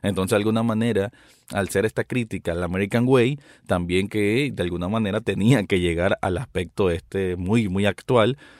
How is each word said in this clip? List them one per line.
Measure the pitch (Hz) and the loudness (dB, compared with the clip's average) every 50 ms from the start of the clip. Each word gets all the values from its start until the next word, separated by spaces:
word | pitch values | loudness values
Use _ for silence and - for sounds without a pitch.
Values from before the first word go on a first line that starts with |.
Entonces, | - 101 95 95 92 98 | -4 -2 -2 0 0 2
de | 110 104 | 2 2
alguna | 104 110 110 113 113 | 2 2 2 2 0
manera, | 113 110 110 117 120 107 98 98 101 - _ - - _ _ _ - | 0 0 0 0 0 0 0 -2 -2 -6 _ -20 -20 _ _ _ -6
al | - 101 95 - | -4 -2 -2 0
ser | - 98 101 | 0 0 0
esta | 110 - - 107 | 0 -2 -4 -6
crítica | - - 127 117 - 98 92 - - 82 | -4 -4 -4 -4 -4 -6 -6 -6 -4 -4
al | 87 90 | -4 -4
American | 85 90 92 101 98 - 117 123 127 | -4 -2 -2 -2 0 0 0 2 4
Way, | 135 127 113 127 147 143 - - - _ _ - | 4 4 4 2 0 -4 -8 -16 -20 _ _ -2
también | 95 87 87 87 90 95 98 98 | 0 0 0 0 0 0 0 0
que | - 107 104 101 110 127 147 131 | -2 -2 0 0 0 0 -2 -2
de | 107 98 90 | -4 -4 -4
alguna | 87 90 85 87 92 | -4 -4 -4 -4 -2
manera | 110 113 110 98 98 113 | -2 -2 -2 -2 -2 -2
tenía | - 101 98 95 98 117 - 110 95 | -2 -2 -2 2 4 4 4 4 4
que | - 101 92 | 2 0 0
llegar | 87 85 82 85 87 98 - - | 2 0 0 0 0 0 0 0
al | - 95 90 85 | -2 -2 -2 -4
aspecto | 127 - - 92 90 - - - 101 90 | -6 -6 -6 -6 -6 -4 -2 -2 0 0
este | 85 80 - - - 98 95 90 90 | 0 -2 -4 -6 -6 -4 -4 -4 -4
muy, | 90 90 92 110 120 110 95 | -4 -2 0 0 0 0 0
muy | 92 98 104 | 0 0 0
actual | 101 92 - - - 127 117 107 117 135 - - - - | 0 -2 -2 -2 0 2 4 4 2 0 -4 -10 -20 -20